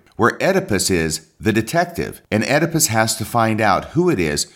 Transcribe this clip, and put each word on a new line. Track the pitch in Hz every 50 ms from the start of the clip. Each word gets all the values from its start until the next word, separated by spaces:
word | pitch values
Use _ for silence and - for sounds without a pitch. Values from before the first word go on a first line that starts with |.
| _ _ _ -
where | 107 120 - -
Oedipus | - 170 - - - - 107 92 - -
is | 95 85 82 80 78 - - _ _ -
the | 76 110 104
detective, | 110 107 - - 170 180 180 - - - - - - - -
and | - 107 -
Oedipus | - 131 151 165 160 160 160 - -
has | 113 110 113 110 -
to | - 110
find | - - 117 113 110 110 107
out | 110 104 92 82 - -
who | - 156 180 180
it | 151 98
is | 85 76 73 76 - - -